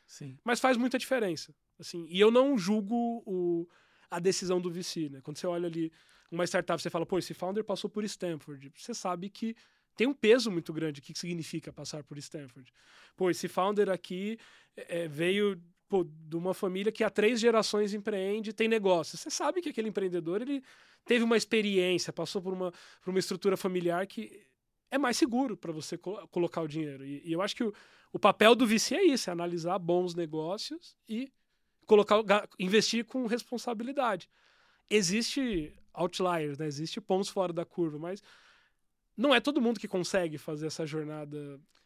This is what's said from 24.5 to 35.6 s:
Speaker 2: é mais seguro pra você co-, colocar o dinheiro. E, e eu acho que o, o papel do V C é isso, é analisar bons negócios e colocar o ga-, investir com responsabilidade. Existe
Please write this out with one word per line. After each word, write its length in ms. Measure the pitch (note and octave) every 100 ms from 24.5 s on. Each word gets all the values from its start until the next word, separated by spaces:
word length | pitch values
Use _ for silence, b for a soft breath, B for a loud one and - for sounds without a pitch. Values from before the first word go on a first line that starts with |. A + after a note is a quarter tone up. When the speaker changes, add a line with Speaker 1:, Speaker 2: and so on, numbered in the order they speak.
| _ _ _ _
Speaker 2:
é 80 | C#4
mais 180 | B3+ A#3
seguro 400 | D4 A#3+ C4+ G3
pra 160 | E3+
você 260 | D#3 - E3+
co-, 300 | F3+ G#3+ D#4+
colocar 340 | F#3 E3+ -
o 60 | D#3+
dinheiro. 380 | D3+ D3+ C3+ C3+
E, 160 | C#3+ E3+
e 60 |
eu 80 | E3
acho 140 | G3+ -
que 80 |
o, 100 | A3+ B B B B
o 60 | -
papel 360 | G#3 - G#3+ A#3
do 100 | A#3+
V 140 | A3
C 160 | - D4
é 80 |
isso, 260 | F#4+ C4 -
é 40 |
analisar 440 | F3 F3 F3 E3 G3
bons 360 | E3 F3 F3+ F3
negócios 800 | E3 D#3 D#3+ G#3+ - D#4 - _ -
e 200 | A3 C4+ _ _ _ _ _ -
colocar 320 | G#3 G3+ G#3
o 60 |
ga-, 240 | G#3+ G#3 - -
investir 460 | F#3 G#3+ G3+ A3+
com 220 | A3 C4 A#3+
responsabilidade. 1040 | A#3 - A#3 - A3+ A#3 C#4+ B3 F#3+ - b b b b b _
Existe 840 | G#3 E3+ G#3+ A3+ C#4+ B3+ F#3